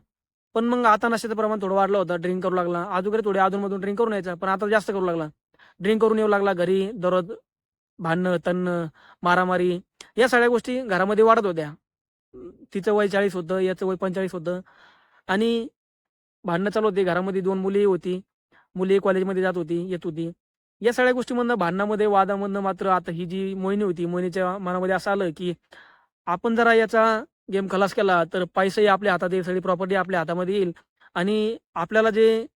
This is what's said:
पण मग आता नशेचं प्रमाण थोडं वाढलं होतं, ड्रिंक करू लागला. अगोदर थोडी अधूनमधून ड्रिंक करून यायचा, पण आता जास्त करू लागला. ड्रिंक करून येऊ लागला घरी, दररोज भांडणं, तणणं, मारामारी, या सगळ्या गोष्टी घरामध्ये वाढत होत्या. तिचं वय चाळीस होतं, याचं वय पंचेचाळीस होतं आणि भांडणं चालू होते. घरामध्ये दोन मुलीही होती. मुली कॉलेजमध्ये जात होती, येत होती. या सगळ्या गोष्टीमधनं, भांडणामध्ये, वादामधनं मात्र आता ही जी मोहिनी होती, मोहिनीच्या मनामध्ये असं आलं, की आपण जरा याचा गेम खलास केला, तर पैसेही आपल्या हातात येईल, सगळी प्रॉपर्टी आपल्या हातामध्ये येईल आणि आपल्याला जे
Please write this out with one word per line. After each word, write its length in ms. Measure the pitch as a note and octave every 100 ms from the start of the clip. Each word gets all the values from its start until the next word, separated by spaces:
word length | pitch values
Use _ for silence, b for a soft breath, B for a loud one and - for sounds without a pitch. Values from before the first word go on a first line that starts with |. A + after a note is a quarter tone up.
| - _ _ _ _
पण 100 | A3+
मग 200 | A#3 B3
आता 240 | A#3+ G#3+ A#3
नशेचं 260 | A3+ A3+
प्रमाण 240 | G#3+ G#3+ G#3+
थोडं 120 | G3
वाढलं 240 | G3 F#3+ G3+
होतं, 220 | E3+ F3
ड्रिंक 240 | F3+ F#3
करू 100 | F#3
लागला. 280 | F3+ F3 F3 F#3+
अगोदर 300 | F#3 F#3+ A3
थोडी 140 | G3+ G3
अधूनमधून 420 | F#3+ G3 G3 G3
ड्रिंक 180 | G3 G3+
करून 140 | A3+
यायचा, 220 | G3+ F3+
पण 140 | F3 F#3+
आता 200 | F#3+ G#3
जास्त 220 | G#3+ G#3+
करू 160 | G3 F3+
लागला. 220 | E3+ D#3 - _ b b -
ड्रिंक 220 | F#3 A3
करून 160 | A3 A3
येऊ 100 | G#3+
लागला 240 | G3+ G3
घरी, 380 | F3+ F3 F#3+ F#3+
दररोज 400 | A#3 F3+ F#3 F3 A#3+ _ _ _ _ _ -
भांडणं, 380 | E3 E3+ F3+ F3 F3+
तणणं, 400 | F3+ F3+ F3 D#3+ b b b
मारामारी, 580 | F3 F3+ F#3 F3+ F3+ F3 - _ B -
या 120 | B3
सगळ्या 200 | B3 A#3+
गोष्टी 340 | A#3 B3+ B3+
घरामध्ये 420 | B3 F3+ G3 G#3
वाढत 220 | A3 A3+ G3+
होत्या. 280 | E3 D3+ D#3+ _ _ _ _ _ B3 - - -
तिचं 180 | G3+ G3
वय 160 | G#3 G#3
चाळीस 260 | G3 G3+
होतं, 240 | F3+ E3 F#3+
याचं 280 | F#3 F3+ F#3+
वय 100 | F#3
पंचेचाळीस 360 | F#3+ F#3 F#3+
होतं 280 | F3+ D#3+ F3+ b b b b b b -
आणि 420 | G3 A#3 A#3 A3+ - _ _ _ _ _ _
भांडणं 260 | - F3 G3
चालू 200 | G#3+ G#3+
होते. 140 | F#3+
घरामध्ये 360 | F#3 E3+ F#3+ F#3+
दोन 180 | F#3 F#3+
मुलीही 260 | F#3+ G3
होती. 360 | G3+ F3+ F3+ F3+ - _ _ b b
मुली 240 | F3+ F#3+ G3
कॉलेजमध्ये 440 | G3 F#3+ F#3 F#3
जात 140 | F#3 F3+
होती, 340 | D#3+ E3+ F#3
येत 80 | F3+
होती. 280 | F3+ D#3 E3+ - _ _ _ _
या 120 | G#3
सगळ्या 200 | A#3+ B3+
गोष्टीमधनं, 420 | B3+ A#3 A#3+ A#3+
भांडणामध्ये, 520 | A#3 F3 F#3 G#3 G#3+ G#3+
वादामधनं 540 | G3+ F#3+ G3+ G3+ G3
मात्र 260 | G3 F#3 G3
आता 240 | F3+ F3
ही 160 | E3 F3
जी 280 | F#3+ F#3+
मोहिनी 300 | F#3+ F#3+ G3+
होती, 220 | G#3 E3+ E3+
मोहिनीच्या 520 | F3 F3+ F#3 F3+ G3
मनामध्ये 360 | F3+ F#3 F#3
असं 160 | F#3 G#3
आलं, 200 | G3 F#3 D3+
की 180 | F3+ E3+ b b b b b _ -
आपण 280 | F3+ A#3
जरा 200 | A3+ A#3
याचा 500 | A3+ A3 A3+ A3 A3 D4 _ -
गेम 140 | G3 G3
खलास 240 | F#3+ G3
केला, 300 | A3+ G3+ F3
तर 200 | E3 F#3+
पैसेही 420 | F3 - F#3+ A3 G#3
आपल्या 260 | F#3+ G3+
हातात 160 | F3 F#3
येईल, 100 | F#3+
सगळी 180 | F3 F#3
प्रॉपर्टी 340 | F3+ F3+ F#3
आपल्या 260 | F#3+ F3+ F3+
हातामध्ये 340 | D#3+ E3+ F3+
येईल 180 | G3+ F#3 E3 _ _ b
आणि 420 | - F#3+ G#3+ G#3+ A#3 _
आपल्याला 360 | E3+ F3 G#3+ A3
जे 360 | G#3+ A3+ A3 A#3+